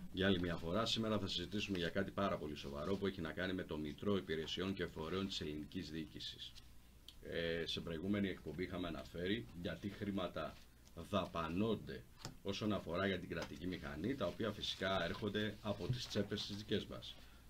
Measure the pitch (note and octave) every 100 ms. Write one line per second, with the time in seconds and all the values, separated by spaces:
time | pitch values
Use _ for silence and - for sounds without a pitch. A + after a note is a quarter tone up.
0 | - F#2 F#2+ F#2 F2 E2+ E2 F#2 A2+ A#2+
1 | A2 G#2+ F#2 F2 F2 G#2 G2+ F#2+ E2+ G2
2 | G2 - G2 F2+ D2+ C#2+ C#2+ C#2 D#2 G2
3 | G2 F#2 D#2+ D#2+ F#2 F#2 F2 D#2+ D2+ -
4 | G2+ G2 E2 D#2+ D#2 - F#2 F#2+ E2+ F2
5 | D#2+ F2+ G2 - E2 D2+ D2 F#2 D2+ D#2+
6 | D#2 - - - - - - - - -
7 | - - - D#2 E2+ E2 D#2 - E2+ E2
8 | F#2 G#2 G2 E2+ - D2+ F2+ F2+ F2 D#2
9 | C2+ E2 F2+ A2+ A#2 E2+ F2 E2 G2+ -
10 | G2+ G2 F2 E2+ D2 - - - - -
11 | D#2+ G2+ F2 E2+ D#2+ E2+ A2+ G2+ D2 C2+
12 | - - - - - G2+ A2 F#2+ - E2+
13 | G2 F#2 E2+ E2 - - F2+ E2+ D2+ D2
14 | F#2+ C3+ F2+ - A2 G#2 - - F#2+ F#2+
15 | E2+ G2 G#2+ G#2 G#2+ G#2 G#2+ G2+ F2 B2
16 | - A2 G2+ G#2 - G2+ G#2+ G2+ - B1
17 | - - - - -